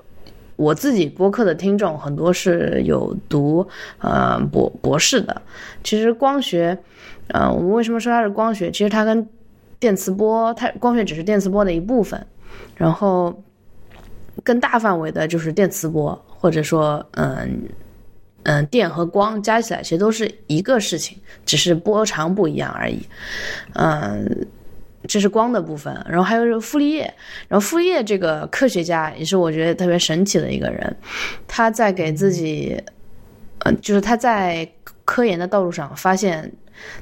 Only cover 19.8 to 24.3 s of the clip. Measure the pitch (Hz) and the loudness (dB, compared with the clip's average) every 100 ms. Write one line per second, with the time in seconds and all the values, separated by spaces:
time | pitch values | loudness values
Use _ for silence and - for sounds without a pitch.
19.8 | - 165 214 220 220 - - 151 202 254 | -2 2 2 2 -4 -6 -2 0 2 2
20.8 | 202 165 - - - - - 151 180 165 | 2 -4 -6 -12 -20 -10 -2 2 4 2
21.8 | 208 208 214 - 160 196 165 143 67 - | 2 2 2 0 0 2 0 0 -4 -4
22.8 | 58 57 - - - - - - - - | -4 -4 -8 -14 -10 -8 -8 -10 -8 0
23.8 | 165 151 202 208 104 | 2 2 -2 -2 -2